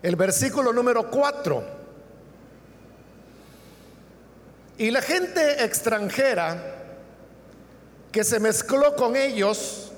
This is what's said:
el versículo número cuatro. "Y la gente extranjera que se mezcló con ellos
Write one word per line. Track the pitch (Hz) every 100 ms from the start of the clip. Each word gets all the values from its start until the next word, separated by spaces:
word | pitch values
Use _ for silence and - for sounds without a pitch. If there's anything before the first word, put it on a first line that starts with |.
el | 175 180
versículo | 190 190 269 294 254
número | 233 247 233 226
cuatro. | 254 285 285 170 127 - - - - - - - - - - - - - - - - - - - - - - - - - - - - - - - -
"Y | 220
la | 254
gente | 269 359 359 349 302 285
extranjera | 226 - 226 214 202 - 269 202 165 170 - - - - - - - - - - - - - - -
que | 214 208
se | 226
mezcló | 220 220 - 269 294 285
con | 240 262
ellos | 269 226 196 214 - - -